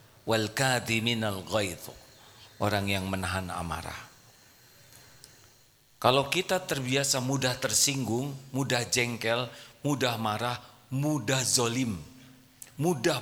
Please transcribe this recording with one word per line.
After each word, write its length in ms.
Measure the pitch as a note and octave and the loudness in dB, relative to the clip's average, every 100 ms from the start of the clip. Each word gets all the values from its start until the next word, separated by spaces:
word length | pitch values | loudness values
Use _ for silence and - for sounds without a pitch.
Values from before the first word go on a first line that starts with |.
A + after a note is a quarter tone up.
| - - - | -20 -12 0
wal 240 | A2+ G#2 | 0 2
kadhiminal 880 | - C3+ B2 G#2+ A2+ A#2 A2+ A2 F#2+ | 2 2 2 2 2 2 2 0 -2
ghaidh, 480 | E2 G#2+ G2 E2 - - - - - - - - | 0 0 0 -4 -12 -16 -20 -20 -20 -20 -16 -2
orang 240 | G#2 G2+ G2 | 0 2 2
yang 240 | G2 F#2+ | 0 0
menahan 400 | F#2+ F2+ F#2+ F2+ | -2 -2 -2 -4
amarah. 480 | F2 E2+ E2 E2 - - - - - - - - - - - - - - - - - _ _ _ - | -6 -4 -6 -6 -12 -14 -20 -20 -20 -20 -20 -20 -20 -20 -20 -20 -20 -20 -20 -20 -20 _ _ _ 0
Kalau 320 | A#2 C3+ C3+ | 4 4 2
kita 320 | F3 - F#3 | -2 0 -2
terbiasa 640 | F3+ D3 B2+ C3+ C#3 C#3 B2 | -2 -4 0 0 2 0 0
mudah 320 | C3+ B2+ B2 | 0 0 -2
tersinggung, 800 | B2+ G#2+ - C3+ G#2+ A2+ C#3+ C3+ - | 0 2 2 2 0 -2 -2 -8 -6
mudah 320 | B2+ B2+ B2 A#2 | -4 2 2 2
jengkel, 640 | B2 A#2+ A2+ A2+ A#2+ B2 - - - | 0 0 0 0 0 -2 -8 -20 -6
mudah 320 | C#3+ C3+ B2+ A2+ | -2 0 0 0
marah, 400 | A2 G#2+ A#2+ A#2+ - - - | 0 0 -2 -4 -10 -20 -6
mudah 480 | C3 D3+ D3 G#2+ C3 | -2 0 0 0 0
zolim, 560 | A2+ - A#2 A#2+ A#2 F2+ D2 - - - - - - - | 2 2 2 2 -2 -4 -10 -18 -20 -20 -20 -20 -16 -2
mudah 400 | D#3+ D3 E3 C3+ | 0 0 -2 -4